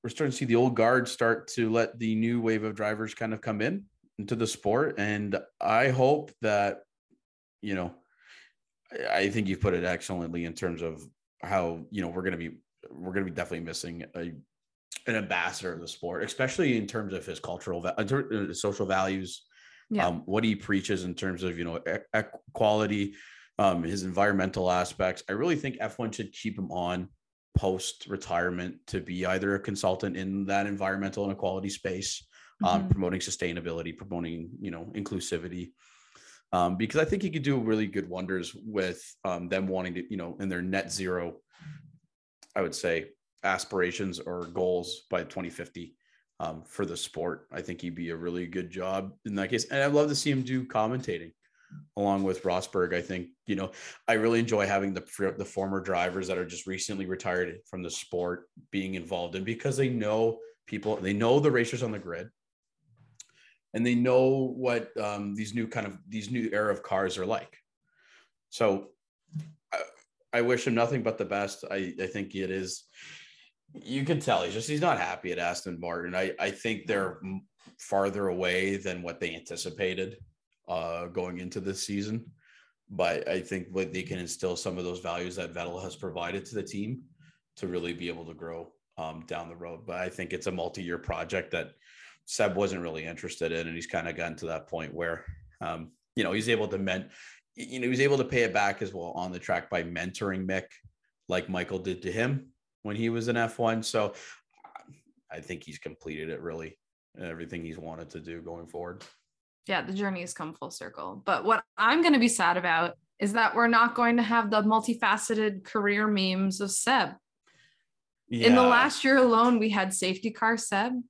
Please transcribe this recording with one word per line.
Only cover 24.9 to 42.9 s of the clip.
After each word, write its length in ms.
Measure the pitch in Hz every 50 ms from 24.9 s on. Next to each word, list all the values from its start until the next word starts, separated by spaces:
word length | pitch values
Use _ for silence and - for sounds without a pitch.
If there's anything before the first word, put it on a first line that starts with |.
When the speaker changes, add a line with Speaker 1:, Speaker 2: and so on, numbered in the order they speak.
| - - 95 92 90 - - -
Speaker 1:
I 40 | 95
really 220 | 107 143 180 165
think 220 | 147 143 139 113 90
F 180 | 107 110 - -
one 120 | 117 113
should 220 | 110 - 110 101 -
keep 240 | - - 110 101
him 140 | - 95 87
on 360 | 82 90 87 87 90 90 90 - _ _ _ _ _ _ _ _ _
post-retirement 1160 | - - 95 95 92 - - - - - - 101 98 - - 85 85 87 90 90 90 90 90 - - _
to 120 | - - 95
be 240 | 80 - 90 90 92
either 300 | 90 92 95 95 98 98
a 40 | 95
consultant 560 | - - 101 95 - 95 92 92 - 101 87
in 280 | 92 95 95 98 98 98
that 220 | 95 98 98 101
environmental 560 | 104 101 98 98 95 95 98 98 95 95 104 101
and 100 | 98 98
equality 360 | - - 92 92 95 92 98
space, 580 | - - _ 98 92 92 98 - - - - _ _ - - - _ _ 202
um, 180 | 90 - -
Speaker 2:
Mm-hmm. 80 | 190 185
Speaker 1:
promoting 300 | - 101 92 90 92 92
sustainability, 760 | - - 104 - 95 87 85 87 82 87 82 85 82 82 80
promoting, 520 | - - 98 92 87 87 82 85 82 82 82 - -
you 100 | 98 95
know, 200 | 85 82 85 107 -
inclusivity, 760 | 107 98 - 104 92 85 - - 82 85 90 87 90 87 - _ _ _ _ _ _ _ _ _ - - - - - _ _ -
um, 220 | 90 87 87 92
because 220 | 90 113 110 - 151
I 60 | -
think 180 | - - 196 208
he 60 | 180
could 140 | 156 160 131
do 140 | 143 139 131
really 280 | 113 110 110 107 110
good 220 | 98 98 101 92 87
wonders 440 | 87 92 92 92 95 92 85 - -
with, 480 | - 101 110 107 101 92 90 85 - - - - _ -
um, 220 | 98 90 85 90 87
them 180 | 98 95 95
wanting 280 | 95 92 92 92 92 85
to, 80 | 90 87 -
you 60 | 107
know, 200 | 95 85 87 87 -
in 100 | 98 95
their 120 | 90 87
net 300 | 90 92 92 98 - 87
zero, 460 | - 95 95 92 90 90 87 85 82 - _ _ _ - - - - - - - - - _ _ _ _ _ _ _ _ - _ _
I 60 | 101
would 140 | 95 85 -
say, 340 | - - 90